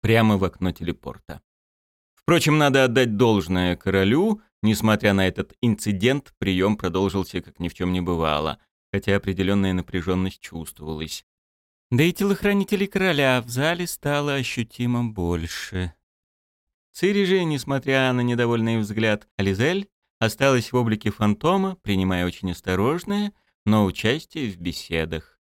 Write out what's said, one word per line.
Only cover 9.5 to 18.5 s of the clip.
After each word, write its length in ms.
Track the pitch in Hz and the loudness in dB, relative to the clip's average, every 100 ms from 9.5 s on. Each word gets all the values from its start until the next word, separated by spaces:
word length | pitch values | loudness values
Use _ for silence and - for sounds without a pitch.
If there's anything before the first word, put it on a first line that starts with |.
| 101 95 | 0 0
напряженность 680 | 92 87 92 87 92 92 - | -2 -4 -6 -2 -2 -2 -8
чувствовалась. 840 | - 82 78 - 76 78 78 - _ _ _ _ _ _ _ | -14 -12 -14 -14 -12 -10 -10 -12 _ _ _ _ _ _ _
Да 120 | 120 | 2
и 100 | 165 | 2
телохранителей 760 | - 202 196 202 202 196 196 196 | 2 -2 0 0 0 0 -2 -2
короля 540 | 190 185 147 135 127 | 0 0 2 2 2
в 80 | 120 | -2
зале 380 | 120 151 175 175 | -2 -2 -2 -6
стало 480 | - 147 147 143 139 | -6 -4 -2 -2 -2
ощутимо 680 | 127 - 113 - 123 120 | -4 -6 -8 -4 -2 0
больше. 880 | 120 104 85 87 85 - - 92 90 - _ _ _ _ _ _ _ _ _ | -2 -2 -2 -2 -4 -10 -8 -6 -6 -8 _ _ _ _ _ _ _ _ _
Цири 340 | - 185 202 190 | -2 2 2 2
же, 180 | 190 | 2
несмотря 680 | 170 147 127 139 135 135 131 | 2 -2 -2 -4 0 2 2
на 80 | 123 | 2
недовольный 560 | 120 120 120 | 0 0 0